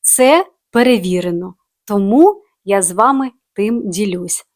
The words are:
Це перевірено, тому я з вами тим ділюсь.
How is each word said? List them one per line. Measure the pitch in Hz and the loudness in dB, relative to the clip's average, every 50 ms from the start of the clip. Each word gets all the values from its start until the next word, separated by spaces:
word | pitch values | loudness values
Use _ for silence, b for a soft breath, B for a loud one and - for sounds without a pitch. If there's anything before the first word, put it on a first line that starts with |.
Це | _ - - - 254 254 294 330 381 - _ _ _ _ | _ -2 0 2 4 4 4 2 2 -2 _ _ _ _
перевірено, | _ 233 240 254 254 220 180 185 180 180 175 180 170 170 180 185 180 _ _ _ _ _ _ | _ 0 2 2 2 0 0 -2 -4 -4 -4 -4 -6 -6 -8 -10 -16 _ _ _ _ _ _
тому | - 208 202 196 196 214 269 330 392 415 403 _ _ _ _ _ | -6 -4 -2 0 0 4 4 4 4 4 0 _ _ _ _ _
я | 190 196 196 185 | -2 -2 0 0
з | 190 | -2
вами | 180 185 220 254 277 269 269 254 _ _ _ _ _ | 0 0 2 2 2 0 -4 -6 _ _ _ _ _
тим | - 202 214 233 233 - 202 | -6 -4 -4 -2 -4 -6 -6
ділюсь. | 170 175 214 202 180 180 180 175 - - - _ _ | -4 -4 -4 -4 -4 -6 -8 -8 -10 -10 -12 _ _